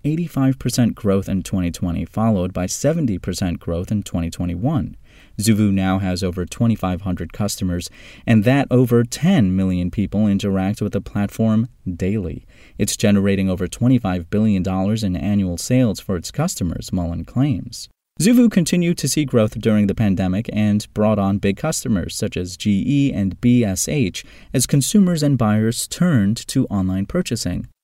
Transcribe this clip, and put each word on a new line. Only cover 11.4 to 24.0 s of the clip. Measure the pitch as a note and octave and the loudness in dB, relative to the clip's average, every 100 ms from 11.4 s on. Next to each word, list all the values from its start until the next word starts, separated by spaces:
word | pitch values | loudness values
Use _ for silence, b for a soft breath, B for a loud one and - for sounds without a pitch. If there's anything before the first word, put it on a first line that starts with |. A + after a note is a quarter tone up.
| A2 A2 A#2 - - | 2 2 0 -6 -8
daily. | E2+ F2+ G#2+ E2+ D#2 - b b b | -4 -2 -2 -4 -8 -14 b b b
It's | G#2 - | -4 0
generating | G#2+ G2+ G2 G2 F#2+ | 4 4 4 2 0
over | F#2 G#2+ | 0 -4
twenty-five | - A#2+ B2+ G2 F2+ E2+ | 0 2 2 2 -4 -2
billion | G#2 A2 G2 | 0 2 2
dollars | F#2 F#2+ G2 A2 | 0 0 0 0
in | G#2 F2 | -2 -2
annual | F#2+ G2+ F#2 E2+ | 0 0 0 -4
sales | - B2+ B2 F2+ | 0 2 2 -2
for | - F2+ | -4 -6
its | D#2 | -6
customers, | - E3+ - F2 E2 - | -4 -4 -2 -4 -4 -4
Mullen | F#2 E2+ E2+ E2 | -4 -4 -6 -6
claims. | A#2+ D3 G2 - - - _ _ - | -2 0 -2 -6 -14 -18 _ _ 0
Zuvu | D#3+ B3 A#3+ | 4 6 6
continued | G3 D#3+ F3+ F3 F3 | 4 2 2 2 0
to | C#3 | -2
see | - | -2
growth | D3 B2 G#2+ - | 2 2 2 0
during | A2 G#2+ G2+ | 2 2 2
the | - | 2
pandemic | G#2+ F#2 F#2 F#2+ G#2+ | 2 2 0 -2 -2
and | G#2 G#2+ G#2 - | 0 2 0 -2
brought | - G#2+ G#2 | 0 2 2
on | G2 G2+ | 0 0
big | G2+ G2 | 0 -2
customers | D#3 D#3+ B2+ G#2 - - | -4 -4 -2 -2 -2 -6
such | G#2 - | -6 -4
as | F2+ - | -8 -4
G | G#2+ G2 - | 0 0 2
E | C#3+ C#3 | 2 0
and | - G2 F2+ | 0 -4 0
B | A#2+ B2 | 2 4
S | G#2+ F#2 - | 2 -2 -2
H | D3+ | 0